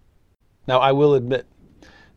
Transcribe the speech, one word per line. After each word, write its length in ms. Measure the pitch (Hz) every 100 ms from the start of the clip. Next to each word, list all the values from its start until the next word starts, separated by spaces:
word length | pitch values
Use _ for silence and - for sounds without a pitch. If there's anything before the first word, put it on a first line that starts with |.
| _ _ _ _ _ _ -
Now, 120 | 127
I 140 | 135
will 200 | 139 147
admit, 340 | 139 123 131 - _ _ _ - - _